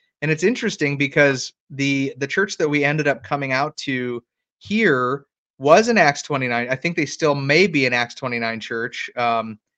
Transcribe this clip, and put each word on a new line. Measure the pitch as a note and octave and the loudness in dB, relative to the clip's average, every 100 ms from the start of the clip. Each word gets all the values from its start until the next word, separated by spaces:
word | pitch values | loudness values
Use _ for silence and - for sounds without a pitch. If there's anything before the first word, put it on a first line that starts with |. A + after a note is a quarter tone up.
| _ - | _ -6
and | D3 | -2
it's | D#3 | 0
interesting | F#3 B3+ A3 - D3 C#3 | 0 0 -4 -2 -2 0
because | C#3 D3+ C#3+ C3 - - - | -2 4 4 2 -4 -14 -14
the, | C3+ C#3 C#3 C3+ B2+ | -4 -2 0 -2 -4
the | C3+ | -6
church | - G3 - | -2 -2 -2
that | D#3 | -2
we | D3 | 2
ended | C#3+ D3+ D3 | 2 0 0
up | C3+ | -2
coming | - D3 C3+ | -4 -4 -2
out | C3 D3+ - | -2 -2 -6
to | - C3 B2 A#2+ - _ _ _ | -6 -4 -4 -6 -10 _ _ _
here | - G#3 G#3+ C3 B2 C#3+ - _ _ - | -4 0 2 2 0 -4 -8 _ _ -2
was | C#3 F3 A3+ | 6 6 6
an | A3 | 4
Acts | D#3 C#3+ | 4 2
twenty-nine. | - C#3+ B2+ A#2+ A#2+ | -2 -4 -2 -2 -2
I | C3 | -4
think | E3+ E3+ | -4 -2
they | D3 | -4
still | - D#3 | -2 0
may | C#3 C#3 D#3 F#3+ | 0 2 4 4
be | D3+ C3 | 2 0
an | |
Acts | B2 A#2+ - | 0 -2 -4
twenty-nine | C3 A#2+ A2+ A2+ | -6 -4 -4 -6
church. | - A#2 A#2 - - A#2+ | -6 -6 -6 -8 -10 -4
Um, | A#2+ A#2 A2+ G#2+ _ | -2 -2 -4 -10 _